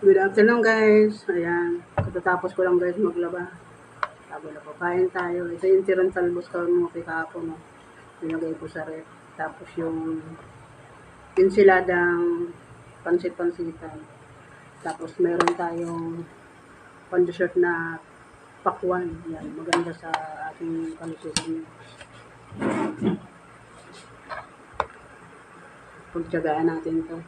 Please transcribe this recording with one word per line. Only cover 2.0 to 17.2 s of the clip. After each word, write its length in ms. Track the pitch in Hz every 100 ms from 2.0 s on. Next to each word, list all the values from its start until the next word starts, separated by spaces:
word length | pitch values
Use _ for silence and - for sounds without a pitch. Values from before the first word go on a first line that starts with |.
| 180 180 185 180 185
ko 80 | -
lang, 160 | 185 180
guys, 160 | 180
maglaba. 560 | 175 190 170 175 175 180 180 - - - - - - -
Sabi 240 | 151 156
na 80 | 151
po, 160 | 151 151
"Kain 320 | 175 175 185
tayo." 400 | 180 175 175 175
Ito 160 | 170 185
yung 160 | 190
tirang 320 | 190 185 185
talbos 320 | 185 175 175 175
ko 160 | 180
mo 320 | 175 175 170
kay 80 | 165
kahapon, 480 | 170 165 160 175 165
no? 80 | 160 - - - - - -
Nilagay 320 | 160 165 160 156
ko 80 | 156
sa 160 | - 160
ref. 160 | 160 160 - -
Tapos 320 | - 160 - 165 -
yung 400 | 165 160 160 160 160 165 - - - - - - - - - -
ensiladang 1120 | 190 196 196 185 180 175 175 175 175 170 175 - - - - -
pansit-pansitan. 960 | - 175 180 - 175 175 170 160 160 156 156 - - - - - - - 165
Tapos 320 | 160 165 -
meron 400 | 175 170 170 175
tayong 640 | 170 170 170 165 165 170 165 - - - - - - - -
pan-dessert 480 | 180